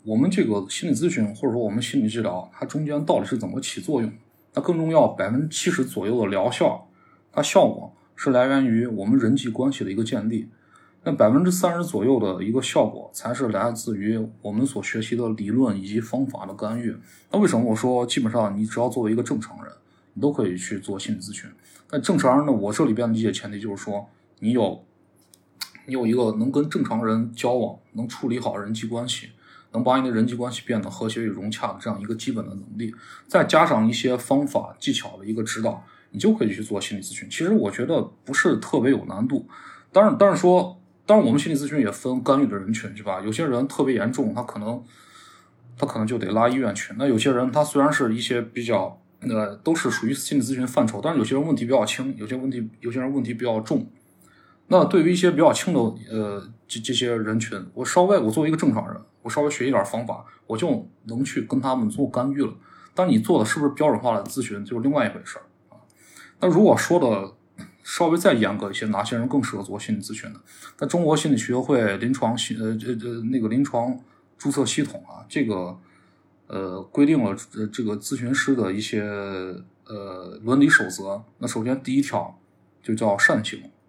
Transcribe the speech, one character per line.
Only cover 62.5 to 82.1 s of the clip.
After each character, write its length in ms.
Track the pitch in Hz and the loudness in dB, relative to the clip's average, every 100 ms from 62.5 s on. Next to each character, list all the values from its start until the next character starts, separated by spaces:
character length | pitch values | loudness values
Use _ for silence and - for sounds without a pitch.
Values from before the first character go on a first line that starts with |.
| - - - - | -6 -20 -20 -8
但 160 | - 185 | 0 4
你 100 | 110 | 2
做 180 | 113 160 | 4 2
的 60 | |
是 160 | 107 156 | 2 0
不 60 | 143 | 0
是 80 | |
标 160 | 143 151 | 2 2
准 100 | 110 | 2
化 160 | 123 107 | 0 -2
的 80 | |
咨 180 | 104 135 | -4 -6
询， 220 | 113 101 | -6 -8
就 140 | 101 120 | -8 -2
是 60 | |
另 80 | 131 | 0
外 140 | 147 98 | 0 -2
一 40 | |
回 100 | 90 - | -4 -16
事 120 | - | -18
儿 40 | - _ _ | -20 _ _
啊。 80 | - _ _ - - - _ | -20 _ _ -20 -20 -20 _
那 80 | 185 | 4
如 160 | 165 | 8
果 140 | 202 110 | 8 8
说 200 | - 175 | 4 4
的 380 | 131 101 98 - _ - - _ | 4 0 -4 -14 _ -20 -20 _
稍 240 | - - 170 | -10 0 2
微 100 | 170 | 4
再 160 | 185 | 4
严 240 | 123 101 104 | 4 0 -2
格 140 | 101 | -6
一 20 | |
些， 120 | - 107 | -6 -4
哪 180 | 98 | -2
些 140 | 104 117 | -2 -2
人 100 | 123 | 0
更 160 | 143 | 0
适 140 | - 101 | 0 -6
合 60 | |
做 140 | 98 104 | -8 -10
心 200 | - 104 | -4 -4
理 40 | |
咨 120 | - | -4
询 180 | 110 - | -12 -14
呢？ 80 | - _ - - - | -16 _ -20 -20 -8
在 100 | 139 | -2
中 160 | 175 | 2
国 140 | 160 156 | 4 4
心 140 | 156 | 4
理 40 | 123 | 2
学 200 | 113 123 | 2 -2
会 400 | 123 135 107 98 | 2 4 4 0
临 160 | 113 | -2
床 240 | 135 113 120 | 0 0 -2
系， 180 | - 113 | -4 -4
呃， 160 | 110 110 | -4 -4
这， 200 | 120 117 | -4 -6
这， 120 | 120 117 | -6 -6
那 160 | 113 131 | -2 0
个 100 | 110 | 2
临 140 | 120 | 0
床 360 | 139 120 123 123 - _ _ _ | 2 0 -2 -6 -10 _ _ _
注 120 | 147 | -4
册 160 | 139 117 | 0 0
系 180 | - | 0
统 200 | 143 - - | -2 -6 -16
啊， 200 | - - | -20 -8
这 160 | 156 | -2
个， 340 | 117 95 90 92 - _ _ _ _ _ _ | -2 -2 -6 -12 -20 _ _ _ _ _ _
呃， 340 | 98 95 92 | -8 -8 -8
规 220 | 92 - 143 | -6 2 4
定 160 | 156 | 6
了， 140 | 107 95 - 110 | 2 -2 -8 -8
呃， 120 | 104 | -6
这 160 | 110 | -4
个 140 | 110 107 | -4 -4
咨 180 | - 131 | -8 -8
询 180 | 120 | -2
师 220 | 135 - 127 | 0 2 2
的 160 | 95 | 0
一 80 | 101 | -2
些， 220 | 107 107 104 101 98 95 92 90 - _ - | -4 -4 -4 -6 -6 -8 -8 -12 -16 _ -16
呃， 540 | 110 98 92 90 - | -14 -12 -14 -14 -10
伦 180 | 110 135 | 2 6
理 80 | 147 | 6
守 180 | - 92 | 6 2
则。 380 | - 98 101 - _ | -6 -8 -8 -10 _
那 80 | 123 | -6
首 180 | 117 117 | -4 -2
先 160 | 131 | -4
第 120 | 131 135 | 0 0
一 60 | |
条 380 | 139 | 0